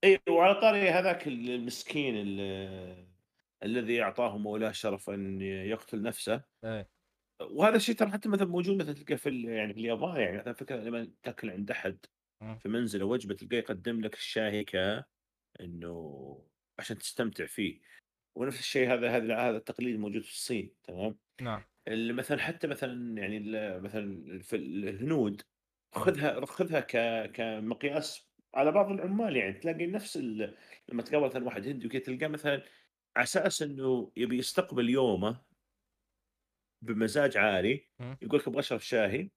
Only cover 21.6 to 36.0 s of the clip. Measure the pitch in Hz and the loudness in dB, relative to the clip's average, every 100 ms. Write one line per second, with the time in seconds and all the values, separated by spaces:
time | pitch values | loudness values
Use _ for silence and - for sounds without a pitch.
21.6 | - _ - 110 117 120 127 147 - 170 | -8 _ -6 -2 -2 -2 -2 -2 -2 -2
22.6 | 156 143 131 123 120 110 98 107 104 110 | -4 -2 -6 -6 -6 -4 -4 -4 -4 -4
23.6 | 107 90 98 107 101 92 71 92 - 113 | -4 -6 -6 -6 -6 -8 -10 -14 -6 -4
24.6 | 69 90 101 98 131 156 107 101 - _ | -4 -4 -4 -4 0 2 2 0 -12 _
25.6 | _ _ _ 110 185 143 147 127 135 - | _ _ _ 2 2 4 0 0 -6 -2
26.6 | 175 156 - 120 117 113 104 - 113 110 | 0 2 2 2 2 0 -2 -4 -4 -2
27.6 | 107 117 143 147 147 - _ _ _ 135 | -4 -2 0 -2 -4 -10 _ _ _ 4
28.6 | 147 196 196 196 180 196 226 135 98 98 | 6 6 4 2 0 0 2 2 0 -2
29.6 | 165 160 170 208 - 165 127 107 107 - | -4 -2 -2 -4 -6 -6 -4 -4 -4 -6
30.6 | - - - 120 - 147 139 127 123 107 | -20 -20 -8 -6 0 2 2 0 -4 -4
31.6 | 110 139 117 131 127 127 156 147 147 139 | -6 -6 -4 -4 -4 -4 -4 -2 0 0
32.6 | - - _ _ _ - 123 185 185 - | -4 -20 _ _ _ 0 2 4 2 0
33.6 | 151 139 131 127 - - 120 123 127 - | -4 0 2 2 0 -2 0 0 0 0
34.6 | - 127 120 131 127 92 104 120 _ _ | 0 0 4 4 4 4 0 -2 _ _
35.6 | _ _ _ _ | _ _ _ _